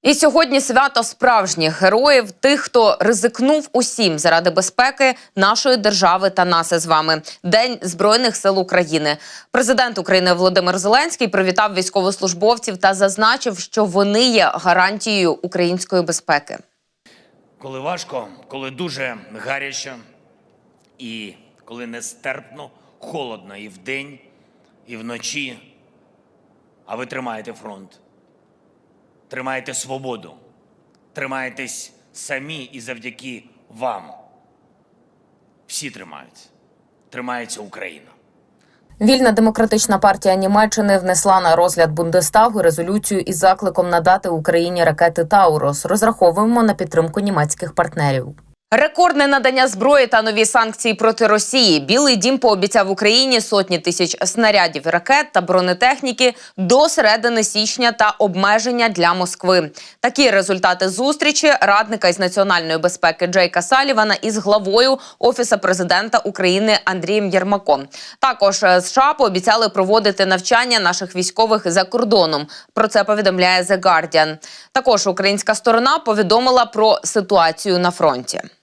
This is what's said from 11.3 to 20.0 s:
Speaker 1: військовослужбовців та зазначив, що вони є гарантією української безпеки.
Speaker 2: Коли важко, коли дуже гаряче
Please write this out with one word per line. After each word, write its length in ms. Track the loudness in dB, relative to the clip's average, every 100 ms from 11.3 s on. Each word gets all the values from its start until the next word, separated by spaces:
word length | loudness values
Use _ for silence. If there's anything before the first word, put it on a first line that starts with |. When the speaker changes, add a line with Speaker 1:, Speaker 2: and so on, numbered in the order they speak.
| 0 0 0 0
Speaker 1:
військовослужбовців 1040 | -2 -4 -2 -2 -2 -6 0 0 0 -4 -2
та 160 | 0
зазначив, 680 | 2 0 2 0 0 -4 -8
що 260 | -6 -2 0
вони 380 | 0 0 2
є 280 | 2 2 0
гарантією 800 | 0 0 2 0 -2 -4 0 0
української 720 | -2 -6 -2 -2 -2 -2 -2
безпеки. 560 | -2 -6 -2 -4 -4 -18 _ _ _ _ _ _ _ _ _ _
Speaker 2:
Коли 160 | -16 -10
важко, 480 | -8 -8 -10 -10 -12 -20 -18
коли 240 | -14 -12
дуже 460 | -10 -10 -8 -10 -10 -16 -14 -10
гаряче 500 | -8 -8 -12 -14 -18